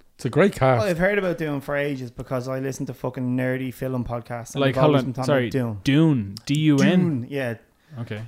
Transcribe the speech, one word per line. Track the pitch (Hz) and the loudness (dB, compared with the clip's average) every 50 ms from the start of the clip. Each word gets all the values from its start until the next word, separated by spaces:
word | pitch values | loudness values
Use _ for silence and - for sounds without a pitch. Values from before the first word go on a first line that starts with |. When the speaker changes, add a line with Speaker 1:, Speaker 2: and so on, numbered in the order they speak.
| _ _ _ | _ _ _
Speaker 1:
It's | - - | -6 -4
a | 127 | 0
great | 113 143 185 208 - | 2 4 4 4 4
cast. | - 135 131 131 117 214 | 2 4 4 4 4 2
Speaker 2:
I've | 202 175 156 | 2 0 2
heard | 180 196 208 202 | 2 2 2 2
about | 190 185 165 170 | 0 0 -2 -2
Dune | 165 156 147 139 123 | -4 -4 -4 -4 -4
for | - 143 | -4 -4
ages | 143 143 147 143 131 131 120 | -2 -2 -2 -4 -6 -8 -10
because | 120 - 131 - 135 127 120 131 | -10 -12 -8 -6 -6 -4 -4 -4
I | 131 131 | -4 -4
listen | 131 135 131 - 139 | -4 -6 -6 -6 -8
to | 127 123 | -8 -8
fucking | - - 131 123 135 127 123 123 | -6 -6 -6 -4 -4 -2 -2 0
nerdy | 127 127 127 127 131 131 131 120 | 0 0 0 -2 -2 -4 -6 -6
film | - 135 131 131 123 117 | -6 -6 -4 -4 -4 -4
podcasts. | - 120 120 113 - 120 120 117 - - | -4 -6 -8 -8 -8 -10 -12 -10 -8 -2
And | 139 | 0
Speaker 3:
Like, | 139 135 131 | 0 2 2
Speaker 2:
they've | 131 131 | 2 4
always | 151 147 135 123 | 4 4 2 2
Speaker 3:
hold | |
Speaker 2:
been | 135 | -2
Speaker 3:
on, | 120 | -4
Speaker 2:
talking | - 127 | -4 -2
Speaker 3:
sorry, | 147 147 135 123 113 | 0 2 2 2 0
Speaker 2:
about | 95 | 0
Dune. | 135 123 117 107 98 - | -2 -2 -4 -6 -4 0
Speaker 3:
Dune, | 139 135 147 160 165 147 127 101 98 98 - - | 2 4 6 6 6 4 2 0 -4 -8 -8 -4
D | - 143 151 | -2 0 2
U | 156 156 147 135 | 4 4 4 6
N? | 135 147 175 185 | 6 6 6 4
Speaker 2:
Dune, | 180 175 151 123 117 127 | 4 2 0 -2 -4 -6
yeah. | 143 139 135 120 113 107 _ _ _ _ _ _ 160 123 | -6 -6 -4 -4 -6 -8 _ _ _ _ _ _ -14 -12
Speaker 3:
Okay. | 117 107 113 104 110 | -10 -10 -10 -10 -10